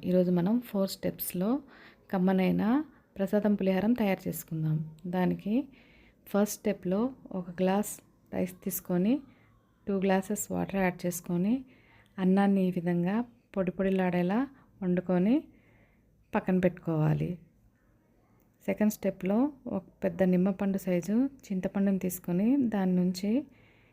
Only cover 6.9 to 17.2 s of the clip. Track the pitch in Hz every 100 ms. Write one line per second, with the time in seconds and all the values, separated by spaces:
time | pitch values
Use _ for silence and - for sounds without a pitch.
6.9 | 196 254 262 - 190 180 170 185 196 214
7.9 | - - _ - 190 180 - 190 - -
8.9 | 180 202 294 - - _ _ _ _ -
9.9 | 196 190 190 190 208 - 180 175 190 185
10.9 | 180 175 175 - 175 196 262 - - _
11.9 | - _ - 185 190 202 196 185 180 170
12.9 | 175 175 220 240 - _ 196 180 190 190
13.9 | 190 185 180 175 214 269 - - - 185
14.9 | 180 185 180 196 294 - - _ _ _
15.9 | _ _ _ _ 214 - 185 180 175 -
16.9 | 156 156 147